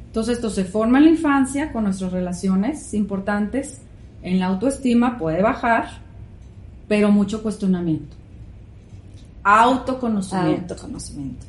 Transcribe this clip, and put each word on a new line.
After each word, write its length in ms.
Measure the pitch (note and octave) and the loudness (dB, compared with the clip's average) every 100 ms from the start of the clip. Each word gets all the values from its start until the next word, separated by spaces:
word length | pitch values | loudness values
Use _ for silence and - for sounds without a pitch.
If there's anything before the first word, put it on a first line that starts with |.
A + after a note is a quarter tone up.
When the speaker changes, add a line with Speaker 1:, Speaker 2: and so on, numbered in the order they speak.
| - | -8
Speaker 1:
Entonces, 300 | A3+ A3+ A#3+ | -4 -2 -2
esto 140 | A#3 | -2
se 140 | G3 | -4
forma 340 | F#3 G#3+ A3+ C4 | -2 0 2 6
en 60 | |
la 60 | D#4 | 6
infancia 600 | D#4+ D#4 C#4 C4 C#4+ D#4 | 6 4 2 2 0 -4
con 120 | A#3 | -2
nuestras 280 | G#3 F#3+ F#3 | -2 -2 -4
relaciones 840 | F#3 F3+ F3+ F#3+ F#3+ G#3+ D4+ - | -4 -4 -2 0 2 0 -4 -6
importantes. 880 | G#3+ G3 G3 G3 G#3 G#3 B3 C#4 - - - - - | -4 -2 -4 -2 -2 -2 -4 -6 -12 -20 -20 -20 -14
En 180 | - F#3 | -2 0
la 60 | F#3 | 2
autoestima 720 | F#3+ A#3+ C4+ B3 A#3+ A#3+ A#3 | 0 0 0 2 4 2 0
puede 240 | D#3+ D#3+ | -2 2
bajar, 460 | G#3+ B3 A#3+ A3+ - - - - - - - - - - - | 2 2 0 0 0 -10 -20 -20 -20 -20 -20 -20 -20 -20 -2
pero 220 | G#3 G#3 | 2 4
mucho 300 | G#3 G3 A3 | 4 2 -2
cuestionamiento. 760 | A3 G3+ F#3+ F3+ E3+ D3+ - - - - - - - - - - - - - - | -6 -4 0 0 0 -2 -4 -18 -20 -20 -20 -20 -20 -20 -20 -20 -20 -20 -20 -6
Autoconocimiento. 1300 | G3+ G#3 A#3+ C4 - B3+ A#3 G#3+ F#3 F#3+ F3 - - | 2 6 6 4 -2 -4 -2 -2 -2 -2 0 0 -4
Speaker 2:
Autoconocimiento. 720 | - - - - C#3+ C3+ B2 | -12 -12 -12 -12 -10 -10 -10